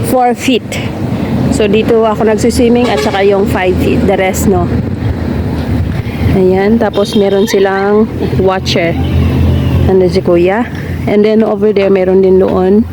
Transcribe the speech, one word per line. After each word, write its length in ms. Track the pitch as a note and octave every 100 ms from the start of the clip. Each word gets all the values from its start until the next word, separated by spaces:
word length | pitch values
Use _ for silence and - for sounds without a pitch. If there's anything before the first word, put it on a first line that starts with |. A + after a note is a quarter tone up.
| -
four 240 | B3+ B3
feet. 320 | A#3 - A#3+ - - - - - - - - -
So, 160 | - G#3+
dito 320 | G#3+ A3 A3+
ako 240 | A3 G#3+ A3+
nagsiswimming 640 | G#3+ B3 - A#3+ A#3+ A#3+
at 80 | G3+
saka 240 | G#3+ G3
yung 240 | G3+ G3 F#3+
five 320 | G3+ F#3 F3+
feet. 240 | - - F#3
The 120 | F#3+
rest, 320 | F#3+ G3 G#3+
no. 160 | F3+ F3 - - - - - - - - D#2+ E2 - - - - - -
Ayan. 480 | F#3+ F#3 F#3+ G3 A#3
Tapos, 320 | G#3+ G3+ G#3+
meron 320 | A3 G3 G3 A3
silang 640 | G3+ F#3+ G3 G3 G#3 A3 - - -
watcher. 480 | F#3 F#3+ - G3 E3+ D3+ - - E2+ - - - - - -
Nandun 240 | F#3+ F3+
si 80 | F3+
Kuya. 480 | F#3+ F3 F3 G#3 B3 - - - -
And 160 | G#3
then, 240 | G#3+ G#3+ G#3+
over 240 | G#3 G#3+
there, 200 | G3 G3
meron 360 | F#3+ F#3 F#3+ F#3+
din 160 | F#3
doon. 400 | F#3 F#3 F#3 G#3 A#3